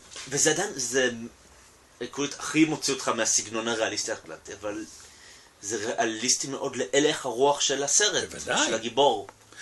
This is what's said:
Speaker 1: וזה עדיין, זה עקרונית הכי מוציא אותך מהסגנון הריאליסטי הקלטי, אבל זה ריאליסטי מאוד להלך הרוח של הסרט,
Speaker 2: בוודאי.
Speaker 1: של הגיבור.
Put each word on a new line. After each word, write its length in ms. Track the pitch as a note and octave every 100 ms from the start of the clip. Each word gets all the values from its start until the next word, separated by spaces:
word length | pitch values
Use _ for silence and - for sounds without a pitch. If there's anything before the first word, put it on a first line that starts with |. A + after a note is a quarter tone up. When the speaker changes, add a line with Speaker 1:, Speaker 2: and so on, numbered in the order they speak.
| - - -
Speaker 1:
וזה 220 | C#3+ D#3
עדיין, 220 | D#3 G3+ C#3+
זה 340 | A#2+ C3 B2+ A#2 A#2 - - - - - _ -
עקרונית 340 | A#2+ - C#3+ -
הכי 260 | - D3+
מוציא 300 | D#3 D3 -
אותך 140 | B2+ -
מהסגנון 600 | A2+ G#2+ - G#2 A2+ A2+
הריאליסטי 440 | A2+ G#2+ G#2 -
הקלטי, 400 | G#2 - D#2+ - G2
אבל 240 | G#2 G#2+ G#2+ - - - - - - _
זה 140 | G2 A2
ריאליסטי 720 | A2 A2+ A#2 A2 B2 - C3+
מאוד 280 | C3+ C3+ A#2
להלך 500 | B2+ C#3 D3+ D3+ C3+
הרוח 340 | A#2 C#3 C#3+
של 220 | - C3+
הסרט, 480 | C#3+ - G#3 D#3+ A2+
Speaker 2:
בוודאי. 360 | - - B2 -
Speaker 1:
של 80 |
הגיבור. 520 | A2+ A2+ A2+ C#3 - - - - -